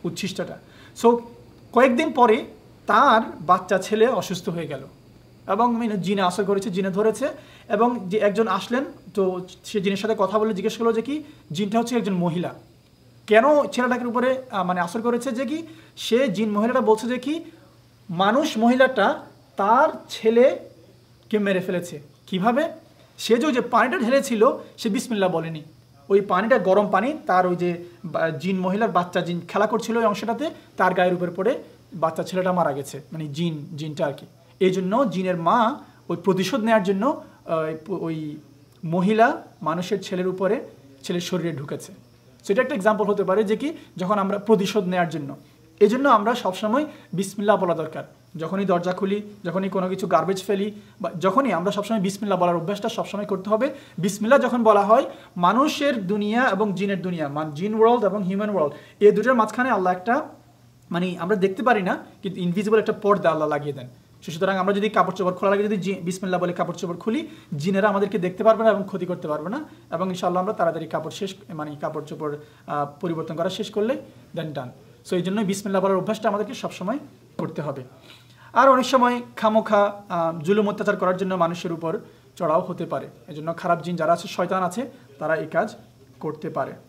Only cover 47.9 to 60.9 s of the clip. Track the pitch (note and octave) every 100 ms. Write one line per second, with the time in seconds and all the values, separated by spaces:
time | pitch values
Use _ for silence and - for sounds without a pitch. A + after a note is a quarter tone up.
47.9 | D3+ - _ _ D#3 D#3+ F#3+ G3 F3 F3+
48.9 | F3+ F#3+ G#3 G#3 - F3 F3 F#3+ F#3+ F#3
49.9 | F#3+ F#3 E3+ D#3+ F#3+ - G3 G#3 G#3 -
50.9 | - - E3+ F#3 F#3+ C#4 E3+ F#3 G3+ G3+
51.9 | A3+ F#3 F#3+ G#3 F#3 F3 F3 D#3+ G3+ A3+
52.9 | G#3+ - G3 G3+ F#3+ G#3 G#3+ C#4 - -
53.9 | - F#3+ G3+ G#3+ C#4 A#3+ A#3+ A3 G3+ G3
54.9 | A#3+ - - - F3 F3 A3+ D4 - C#4+
55.9 | B3+ F3+ G#3 G#3 A3+ B3+ F#3+ G3+ F3+ G3+
56.9 | F#3+ F3+ F3 C#3+ D3 D#3 D3 G3+ A3 A3+
57.9 | A#3+ G#3 G#3 F3+ G3 G#3+ F#3+ D3 - -
58.9 | _ G#3 G3 A3+ B3+ A3 - C4 G#3 F3+
59.9 | F3+ A#3 C4+ D#4 - _ _ _ _ _